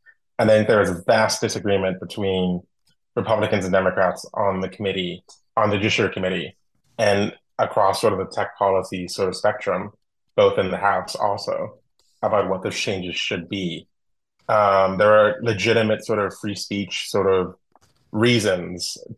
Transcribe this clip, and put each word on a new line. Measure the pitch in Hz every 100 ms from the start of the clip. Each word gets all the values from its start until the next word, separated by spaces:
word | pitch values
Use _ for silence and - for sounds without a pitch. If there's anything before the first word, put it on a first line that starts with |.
| _ _ _ -
And | 110
I | 107
think | 107
there | 107
is | 92
a | 87 -
vast | 110 110 -
disagreement | 110 104 101 98 95 92
between | 87 - 98 92 92 87 - _ _ _ _ 120
Republicans | 107 107 104 101
and | 90
Democrats | 95 92 98 92 - -
on | - 101 95
the | 92
committee, | - 98 95 87 90 - - _ -
on | 104
the | 101
Judiciary | 107 - 98
Committee, | 95 92 90 - - _ _ _ -
and | 104 101 104 - _ -
across | 107 113 98 95
sort | 113
of | 95
the | 95
tech | 110 98 -
policy | 98 95 92 95 90
sort | - 92
of | 90
spectrum, | 107 - 101 92 104 - _ _ _ -
both | 98 101
in | 95
the | 92
House | 98 95 92 -
also, | 104 101 - - 117 - _ _ _ _
about | 107 104 95
what | 92
those | 101 -
changes | - 95 90 -
should | - 98 82
be. | 98 87 80 - _ _ _ _ _ -
Um, | 110 101 98 95 98
there | 107
are | 107 107 107
legitimate | 117 101 113 113 107 107 -
sort | 107
of | 98 -
free | 104 98
speech | - 101 92 - -
sort | 104 95
of | 95 90 - _ _ _ _ _
reasons | 107 120 117 101 90 87 87 - - -